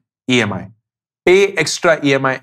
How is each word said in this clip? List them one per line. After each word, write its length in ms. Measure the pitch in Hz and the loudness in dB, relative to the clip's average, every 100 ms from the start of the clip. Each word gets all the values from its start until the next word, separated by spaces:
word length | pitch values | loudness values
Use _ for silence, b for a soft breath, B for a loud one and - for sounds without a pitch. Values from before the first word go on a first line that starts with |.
| _ _ - | _ _ -2
ईएमआई 380 | 123 107 92 87 _ _ _ _ _ - | -2 -2 -6 -14 _ _ _ _ _ 2
pay 200 | 190 196 196 | 4 2 -2
extra 320 | 156 - 175 151 | -6 -2 0 0
E 120 | 147 139 | 0 0
M 80 | 135 | -2
I 80 | 127 | -4